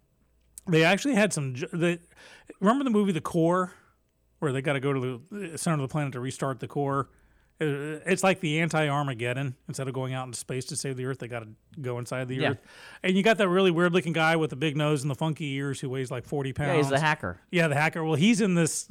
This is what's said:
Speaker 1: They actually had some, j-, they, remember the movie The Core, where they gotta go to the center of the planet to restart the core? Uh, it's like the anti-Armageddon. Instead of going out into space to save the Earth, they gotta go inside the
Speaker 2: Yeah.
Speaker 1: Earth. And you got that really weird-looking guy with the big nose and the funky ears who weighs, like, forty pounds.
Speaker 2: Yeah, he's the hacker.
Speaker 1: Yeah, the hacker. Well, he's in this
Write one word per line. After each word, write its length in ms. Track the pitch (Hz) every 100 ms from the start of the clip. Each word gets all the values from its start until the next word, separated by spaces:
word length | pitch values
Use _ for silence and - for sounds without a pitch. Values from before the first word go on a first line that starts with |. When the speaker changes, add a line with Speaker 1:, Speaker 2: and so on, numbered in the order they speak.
| _ _ _ _ _ - -
Speaker 1:
They 160 | 160
actually 300 | 165 190 285
had 180 | 220 208
some, 220 | 156 135
j-, 120 | 123 160
they, 260 | 175 170 170 _ - - - - -
remember 220 | 190 269
the 60 | 269
movie 220 | 208 202
The 80 | 160
Core, 520 | - 175 160 180 180 - _ _ _ _ _ _
where 120 | 151
they 80 | 131
gotta 200 | 143 139
go 120 | 139
to 300 | 135 127 120 147
the 260 | 208 175 151
center 160 | 175 151
of 60 |
the 60 | 135
planet 240 | 156 143
to 60 | 123
restart 380 | 127 - 143 127
the 60 | 123
core? 420 | 147 139 139 131 _ _ _ _ _
Uh, 420 | 156 139 151 151
it's 200 | 165 190
like 160 | 190 180
the 200 | 160 156
anti-Armageddon. 920 | 165 156 151 143 143 113 120 127 139 127 -
Instead 180 | 127 135
of 80 |
going 180 | 131 131
out 140 | 131 127
into 100 | 113
space 260 | - 127 -
to 100 | 139
save 200 | 143 127
the 80 | 127
Earth, 120 | 131
they 80 | 120
gotta 200 | 120 107 107 _ -
go 180 | 127 120
inside 280 | 120 127 127
the 60 |
Speaker 2:
Yeah. 160 | 131 147
Speaker 1:
Earth. 80 | - - - - -
And 120 | 185 190
you 60 |
got 160 | 202 220
that 100 | 196
really 220 | 180 190
weird-looking 420 | 165 175 175 170
guy 220 | 165 160 165
with 140 | 151
the 60 | 131
big 200 | 156 143
nose 260 | 151 151
and 80 | 147
the 40 |
funky 380 | 127 160 143 147
ears 240 | 139 139 131
who 80 | 139
weighs, 220 | 131 127
like, 140 | 127 -
forty 260 | 147 139
pounds. 160 | 120 143
Speaker 2:
Yeah, 60 | 156
he's 100 | 139
the 100 | 135
hacker. 420 | 156 151 92 90 _
Speaker 1:
Yeah, 160 | 175 165
the 80 | 143
hacker. 260 | 156 170
Well, 100 | 160 151
he's 240 | 202 214
in 140 | 214 175
this 300 | 160 - -